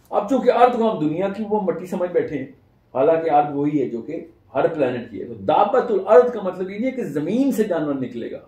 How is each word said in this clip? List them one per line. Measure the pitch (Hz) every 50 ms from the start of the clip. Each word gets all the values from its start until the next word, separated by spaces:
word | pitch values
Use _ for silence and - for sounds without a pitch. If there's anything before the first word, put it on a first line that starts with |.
| _ -
अब | - 214 208 202
चूंकि | 269 240 - 247
अर्द | - 226 247 254 - 214
को | 226 220
हम | 185 156
दुनिया | 151 156 156 170 196 196
की | 196 220 220
वो | 196 214 208
मट्टी | 190 180 160 - - -
समझ | 202 175 180 180
बैठे | 170 160 139 - 151
हैं, | 135 135 143 - _ _ _ _ _ _ _ -
हालांकि | 123 139 160 165 160 160 160
अर्द | 147 147 143 143 139
वही | 143 143 147 151 143
है | 123 113
जो | 117 113
कि | - - 151 - - - - _ _ _ -
हर | 135 151 165
planet | - 151 135 123 123 120 110 -
की | 101 -
है। | - 120
तो | 113
दाब्बतुल | 101 95 - 151 - - 302 277 247 - - 214 185
अर्द | - 196 220 247 233 - -
का | 214
मतलब | 190 185 175 180 190 185
ये | 202
नहीं | 208 240 262
है |
कि | 254 254 208
जमीन | 160 139 147 147 170 208 247 277 277
से | 220 202 208
जानवर | 185 175 160 151 147 139 135
निकलेगा, | 123 113 - 117 107 - - - -